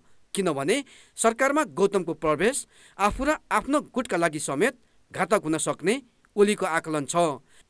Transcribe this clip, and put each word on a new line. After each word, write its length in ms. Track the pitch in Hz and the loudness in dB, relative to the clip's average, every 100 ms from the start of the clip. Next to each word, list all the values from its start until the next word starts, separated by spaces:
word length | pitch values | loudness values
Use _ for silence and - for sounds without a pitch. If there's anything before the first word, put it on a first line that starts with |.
| _ - _ | _ -20 _
किनभने 440 | - 185 135 139 277 269 - - - | -4 -2 -2 0 -2 -2 -14 -14 -2
सरकारमा 460 | 226 226 269 294 247 143 | 0 2 2 2 0 0
गौतमको 380 | 196 202 165 151 | 2 2 -2 -4
प्रवेश 500 | 156 147 208 277 - _ - - | -2 2 0 0 -6 _ -16 -2
आफू 260 | 202 214 | -2 0
र 120 | 269 320 - | -2 -2 0
आफ्नो 260 | 214 233 285 - | -2 0 -2 -2
गुटका 260 | 220 - 180 | -6 -2 0
लागि 220 | 170 151 | 0 0
समेत 340 | - 139 233 - _ _ _ | -4 0 0 -2 _ _ _
घातक 320 | - 175 208 | -4 0 0
हुन 140 | 156 156 | 0 -2
सक्ने 360 | 156 139 165 269 - _ _ 208 | -2 -2 -2 -2 -4 _ _ 2
ओलीको 300 | 208 208 185 | 2 2 0
आकलन 400 | 160 160 151 135 | -2 -2 -4 -2
छ। 380 | 170 165 131 _ - | 0 0 -2 _ -20